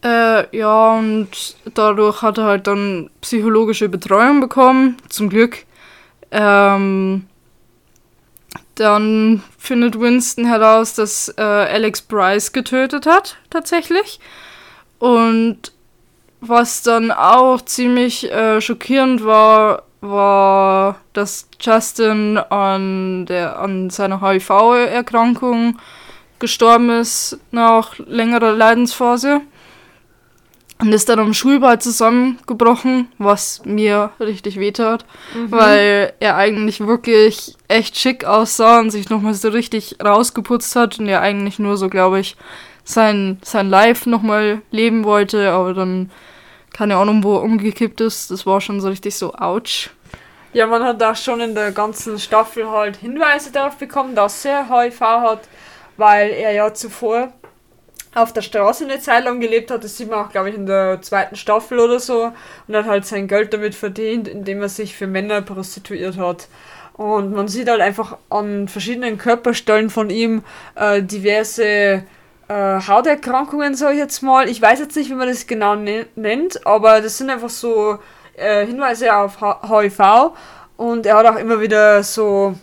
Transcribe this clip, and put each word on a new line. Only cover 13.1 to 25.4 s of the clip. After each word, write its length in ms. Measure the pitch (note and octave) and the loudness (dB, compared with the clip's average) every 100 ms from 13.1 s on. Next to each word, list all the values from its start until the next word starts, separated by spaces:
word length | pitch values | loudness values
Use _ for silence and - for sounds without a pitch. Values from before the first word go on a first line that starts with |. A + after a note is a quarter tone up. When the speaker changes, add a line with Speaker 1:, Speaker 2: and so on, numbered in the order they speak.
| F4 - - _ | 2 2 -20 _
Speaker 1:
tatsächlich. 680 | E4 - E4+ E4 E4+ G#4 - - - - - - - _ _ | -8 -4 -4 -2 -4 -4 -10 -20 -20 -20 -20 -20 -20 _ _
Und 720 | A#3+ A#3+ A3+ A3+ A3+ G#3+ - _ _ _ _ _ _ _ | 2 4 4 2 -2 -4 -14 _ _ _ _ _ _ _
was 420 | A3+ A#3+ A#3+ - | 0 0 0 -2
dann 280 | - A#3 A3+ | 0 0 0
auch 500 | - E3+ A#3+ C4 B3+ | 2 4 6 6 2
ziemlich, 680 | B3 - B3 B3 B3 A#3 B3+ | -2 -4 0 0 0 -4 -6
äh, 300 | - A3 G#3+ | -2 0 0
schockierend 640 | G#3+ A#3 - C4+ C4 B3 | -2 -8 -2 0 2 0
war, 580 | G#3+ G#3+ A3 A3 G#3+ - _ _ | 4 6 8 6 4 0 _ _
war, 1000 | G3+ G3+ G3+ G3 G3 G3 F#3+ F#3+ G3 G3 _ | -6 0 2 4 4 4 2 2 0 -4 _
dass 360 | - G3+ - - - | -6 -6 -8 -16 -10
Justin 800 | - A3+ A3+ - A3 G#3+ G#3+ G#3+ | 2 2 2 -2 0 0 0 -2
an 880 | - G3+ G3 F#3+ F#3+ F#3+ F#3 F#3 F3 | -2 -2 0 -2 -2 -4 -4 -6 -4
der, 320 | F3+ E3+ - | -4 -4 -6
an 320 | G3 F#3+ F#3 | -6 -4 -6
seiner 300 | - G3 F#3+ | -4 -4 -2
H-I-V-Erkrankung 1600 | G3 F#3+ F#3+ G3 A3+ A#3+ A#3+ A#3+ A#3+ A#3 A#3 A#3 | 0 0 2 4 4 4 0 -2 -2 0 0 0